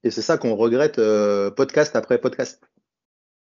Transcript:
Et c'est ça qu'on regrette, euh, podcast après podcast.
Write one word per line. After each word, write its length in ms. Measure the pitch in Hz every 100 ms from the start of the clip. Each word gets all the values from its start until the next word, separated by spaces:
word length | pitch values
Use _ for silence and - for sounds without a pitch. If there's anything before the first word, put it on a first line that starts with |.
Et 60 | 120
c'est 120 | 110
ça 160 | 107 160
qu'on 160 | 123
regrette, 440 | 104 117 123 151 -
euh, 520 | 110 107 101 101 101
podcast 440 | - 135 - 117 120
après 220 | - 123
podcast. 440 | 131 - 123 - _ _ _ _ _ _ _ _ _